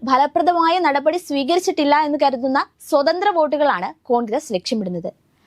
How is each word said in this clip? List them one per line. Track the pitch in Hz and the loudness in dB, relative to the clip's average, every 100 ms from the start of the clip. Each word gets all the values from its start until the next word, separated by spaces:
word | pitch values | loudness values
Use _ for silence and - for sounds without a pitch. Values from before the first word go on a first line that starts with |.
| 247 | 0
ഫലപ്രദമായ | 262 285 339 311 349 330 359 | 2 2 2 2 2 2 2
നടപടി | 320 277 285 339 | 2 2 0 -2
സ്വീകരിച്ചിട്ടില്ല | - 285 269 349 370 311 285 294 | -2 -2 0 0 0 0 2 2
എന്ന് | 302 294 | 2 0
കരുതുന്ന | 285 254 262 269 370 _ - | 0 0 -2 -2 -2 _ -2
സ്വതന്ത്ര | 294 285 349 403 | 0 2 0 0
വോട്ടുകളാണ് | 349 302 285 294 196 233 - | 2 0 2 0 0 -4 -8
കോൺഗ്രസ് | - 240 233 247 - | -2 -2 0 -4 -4
ലക്ഷ്യമിടുന്നത്. | 190 - 226 185 175 180 - _ _ | -6 -4 -4 -4 -6 -8 -12 _ _